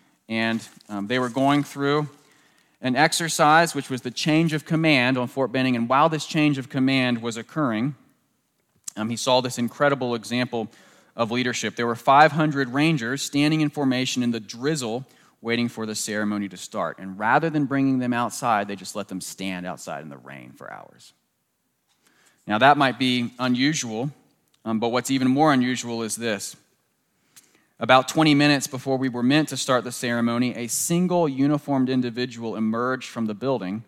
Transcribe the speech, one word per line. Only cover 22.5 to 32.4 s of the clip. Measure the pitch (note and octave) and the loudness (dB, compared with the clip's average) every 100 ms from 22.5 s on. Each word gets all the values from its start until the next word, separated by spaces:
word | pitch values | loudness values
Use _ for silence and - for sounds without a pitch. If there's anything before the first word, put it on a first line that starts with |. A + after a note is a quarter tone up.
| G#2+ | 4
that | C3 C#3+ | 6 6
might | C3+ A2+ | 2 0
be | B2+ B2 A#2+ - | 0 0 -2 -4
unusual, | B2+ B2 C#3 D#3 A#2+ A2 C#3+ - _ _ _ _ A2+ | -2 0 0 0 -4 -6 -6 -8 _ _ _ _ -4
um, | A2+ | -2
but | A#2 | 0
what's | B2 A#2+ | -2 0
even | C3+ B2+ | 0 2
more | C3+ D#3 | 4 4
unusual | C3 B2 A#2+ A#2+ A#2 | 4 2 -2 -6 -6
is | A2 A2 | -6 -4
this. | A#2 G2+ - - _ _ _ _ _ _ _ - _ _ _ _ | -4 -4 -6 -14 _ _ _ _ _ _ _ -20 _ _ _ _
About | A2 C3 - | 6 6 6
twenty | D#3 D#3 | 2 4
minutes | C#3+ D3 C#3+ - | 6 6 2 -2
before | C3 C3+ C3 | -6 -2 -2
we | C3 | -2
were | A#2+ | 0
meant | B2 D3+ D3 | 2 2 0
to | C3 | -2
start | - B2 | 0 0
the | A#2+ | 0
ceremony, | - B2 A#2+ A#2 A#2 B2 | -6 -4 0 0 0 -2
a | - A#2+ | -4 -6
single | - - E3+ F3+ F3 D#3+ | -4 0 0 2 2 2
uniformed | C3 C#3+ D3 C#3+ C3+ B2+ | 2 2 0 0 0 2
individual | C3 B2 A#2 B2 A#2 | 0 -2 -4 -6 -6